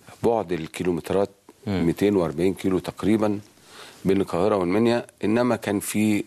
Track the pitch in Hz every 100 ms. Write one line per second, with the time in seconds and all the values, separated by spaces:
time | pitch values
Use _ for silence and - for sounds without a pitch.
0 | - - 113 113 87 87 80 - 90 82
1 | - 92 101 - - - 110 92 82 80
2 | 101 101 82 73 95 87 95 90 - -
3 | 92 110 107 104 - _ - - - -
4 | 87 98 92 85 104 101 87 101 117 120
5 | - - 101 117 123 110 - 101 - 107
6 | 107 101